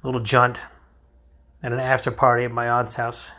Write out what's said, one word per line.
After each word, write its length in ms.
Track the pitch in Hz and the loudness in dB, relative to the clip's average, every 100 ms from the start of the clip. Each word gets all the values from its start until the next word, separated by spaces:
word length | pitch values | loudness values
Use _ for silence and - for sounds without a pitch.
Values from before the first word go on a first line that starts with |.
little 180 | 135 127 | -4 -4
jaunt 380 | 107 131 123 - - - _ _ _ _ _ _ _ _ | 2 4 4 0 -14 -20 _ _ _ _ _ _ _ _
and 100 | - | -6
an 60 | 120 | -4
after 320 | 131 131 135 | 0 0 0
party 340 | - 131 120 123 | 2 4 4 0
at 60 | |
my 180 | 117 120 | -4 0
aunt's 240 | 120 120 | 0 0
house. 340 | - 117 117 - | -4 -6 -6 -16